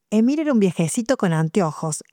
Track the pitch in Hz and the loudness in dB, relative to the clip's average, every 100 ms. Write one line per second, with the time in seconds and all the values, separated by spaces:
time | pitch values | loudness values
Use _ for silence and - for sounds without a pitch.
0 | - 214 233 302 302 240 190 156 165 - | -4 2 2 2 0 2 2 0 -2 -2
1 | 226 247 190 156 160 214 165 - 160 151 | -2 -2 0 0 0 0 -2 -4 -8 -8
2 | - | -12